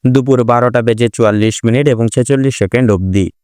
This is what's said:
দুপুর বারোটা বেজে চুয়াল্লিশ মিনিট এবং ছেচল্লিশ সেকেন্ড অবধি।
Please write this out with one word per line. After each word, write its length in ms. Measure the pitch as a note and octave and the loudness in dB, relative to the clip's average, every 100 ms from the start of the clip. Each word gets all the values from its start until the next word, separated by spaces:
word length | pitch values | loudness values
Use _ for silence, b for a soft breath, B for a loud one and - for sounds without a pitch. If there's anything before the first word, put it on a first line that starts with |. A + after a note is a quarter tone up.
| C3 | 0
দুপুর 320 | C3 B2+ C3 | 0 2 0
বারোটা 360 | A#2 A#2+ A#2+ B2 | 2 0 2 0
বেজে 240 | A#2 A2 A#2 | -2 0 -2
চুয়াল্লিশ 480 | - A2 G#2 A2 - | 0 0 2 0 0
মিনিট 200 | A2+ A#2+ D3 | 0 0 0
এবং 160 | A2+ A2+ | 0 0
ছেচল্লিশ 460 | - A#2+ C#3 C3+ - | -2 0 0 -2 -2
সেকেন্ড 300 | G2 A#2+ B2 | -2 0 0
অবধি। 360 | G2 F#2+ F#2+ F2+ _ | 0 0 -2 -2 _